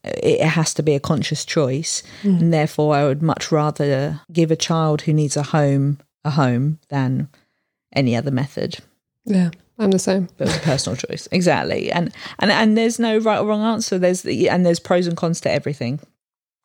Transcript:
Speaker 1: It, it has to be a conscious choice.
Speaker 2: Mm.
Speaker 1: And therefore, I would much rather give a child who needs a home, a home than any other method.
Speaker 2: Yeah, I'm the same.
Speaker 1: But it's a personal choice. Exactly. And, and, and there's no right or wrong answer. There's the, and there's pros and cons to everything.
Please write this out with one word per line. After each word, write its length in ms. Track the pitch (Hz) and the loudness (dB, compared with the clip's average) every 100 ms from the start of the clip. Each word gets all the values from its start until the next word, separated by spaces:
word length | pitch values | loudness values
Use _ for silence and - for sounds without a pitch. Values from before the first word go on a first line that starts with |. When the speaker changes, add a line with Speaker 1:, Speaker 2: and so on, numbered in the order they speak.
Speaker 1:
It, 360 | - - - - | -10 -2 0 2
it 60 | 160 | 2
has 260 | 160 156 | 2 0
to 80 | - | 0
be 120 | 151 | 0
a 60 | 139 | 0
conscious 440 | - 151 - 151 | 0 -2 -2 -6
choice. 580 | - 165 131 139 - - - - | -4 -2 0 -2 -4 -8 -10 -4
Speaker 2:
Mm. 180 | 202 175 | 0 2
Speaker 1:
And 120 | 165 | 4
therefore, 420 | 160 151 - 151 | 2 0 0 2
I 100 | 143 | 2
would 180 | 143 143 | 2 0
much 280 | 160 - - | 0 -2 0
rather 680 | 156 151 143 143 135 147 151 - | 0 0 0 0 0 -2 -6 -4
give 200 | 165 160 | 0 2
a 60 | 160 | 2
child 460 | - 160 156 151 | 0 0 2 0
who 100 | 170 | 0
needs 240 | 151 143 151 | 0 0 -2
a 60 | |
home, 560 | 139 156 143 139 139 143 _ _ | 0 2 4 4 2 -2 _ _
a 60 | 147 | -4
home 480 | 147 127 120 147 156 - | 0 2 2 0 -4 -6
than 380 | 139 127 131 147 _ _ _ _ _ _ | -4 -2 -2 -4 _ _ _ _ _ _
any 200 | - 127 | -2 0
other 160 | 117 143 | 0 0
method. 480 | 127 139 - - - - _ _ _ | -2 -4 -6 -8 -8 -18 _ _ _
Speaker 2:
Yeah, 260 | 220 190 170 - _ - | -2 0 0 -4 _ -2
I'm 120 | 202 | 0
the 80 | 190 | 2
same. 300 | 196 190 175 - | 0 -2 -2 -4
Speaker 1:
But 120 | 143 | -2
it's 100 | 156 | -2
a 20 | |
personal 360 | 160 139 - 135 | 0 -2 -2 -6
choice. 320 | - - - | -8 -10 -4
Exactly. 580 | 185 175 107 65 - - | 0 2 2 0 -4 -2
And, 220 | 175 170 - - - | -2 -2 -6 -14 -2
and, 120 | 202 | 0
and 260 | - 220 220 | 2 4 4
there's 220 | 226 233 | 2 0
no 180 | 226 220 | 0 2
right 200 | 220 208 | 2 0
or 80 | 208 | 0
wrong 160 | 214 | 0
answer. 360 | 226 220 - 185 | 0 -2 -2 0
There's 240 | 180 180 | 2 0
the, 280 | - - - | -2 0 2
and 160 | 180 175 | 4 2
there's 140 | 170 | 2
pros 260 | - 180 170 | 0 0 0
and 100 | 170 | -2
cons 240 | 170 170 | -2 -2
to 80 | - | -2
everything. 500 | - - 143 120 147 - _ _ _ _ _ | -2 -4 -6 -6 -6 -10 _ _ _ _ _